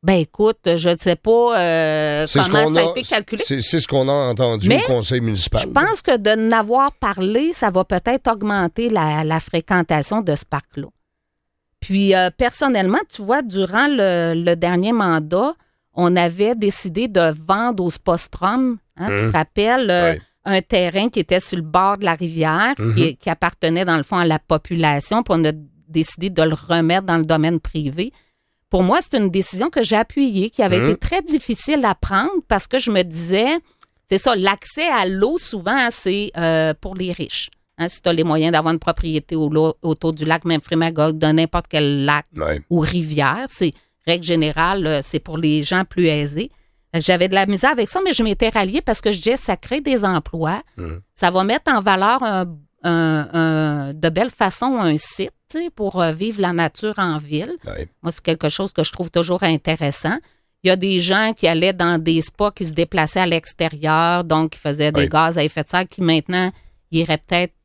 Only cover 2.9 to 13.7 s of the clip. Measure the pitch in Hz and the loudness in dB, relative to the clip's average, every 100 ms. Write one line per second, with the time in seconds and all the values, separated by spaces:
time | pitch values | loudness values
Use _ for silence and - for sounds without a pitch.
2.9 | - 254 220 202 214 - 139 113 165 - | -2 -2 -4 -4 -6 -4 0 0 0 0
3.9 | 139 131 143 131 113 123 113 101 254 466 | 0 2 2 0 0 0 2 2 2 2
4.9 | 123 107 127 113 101 - 110 - 269 359 | 0 0 -2 0 0 0 0 0 0 2
5.9 | 440 - 247 208 220 220 226 214 247 277 | 0 0 0 2 2 2 0 2 2 0
6.9 | - 220 196 185 226 311 339 214 180 185 | 0 -6 -2 0 0 0 0 0 0 0
7.9 | 180 226 262 - 226 208 202 170 - 233 | -2 0 -2 -2 -2 -2 0 0 -2 -2
8.9 | 214 156 151 160 160 - 170 - 185 170 | 0 0 0 -2 -2 -2 -6 0 0 2
9.9 | 156 143 214 190 147 - 143 - - 131 | 0 0 -2 0 -2 -2 -6 -8 -14 -14
10.9 | _ _ _ _ _ _ _ _ _ - | _ _ _ _ _ _ _ _ _ -4
11.9 | 190 196 190 185 - 240 - 285 226 190 | 0 4 4 2 0 -2 0 0 2 2
12.9 | 240 359 - 202 269 247 185 185 | 0 -2 -10 -2 -2 0 -4 -2